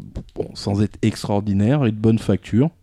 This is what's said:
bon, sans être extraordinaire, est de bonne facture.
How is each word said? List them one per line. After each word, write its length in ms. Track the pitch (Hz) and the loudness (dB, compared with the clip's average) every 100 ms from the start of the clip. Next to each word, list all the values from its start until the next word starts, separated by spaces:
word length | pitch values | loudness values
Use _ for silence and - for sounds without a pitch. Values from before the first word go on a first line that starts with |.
| 50 - - | -8 -12 -10
bon, 160 | - - | -10 -10
sans 280 | - - 101 | -8 -4 0
être 160 | 104 - | -2 0
extraordinaire, 840 | 113 - - 104 104 98 104 147 123 | -2 -2 -2 -2 0 2 2 2 0
est 60 | |
de 60 | 110 | 2
bonne 220 | 113 113 | 2 2
facture. 500 | - 98 - 104 156 - | 2 -2 0 0 0 -2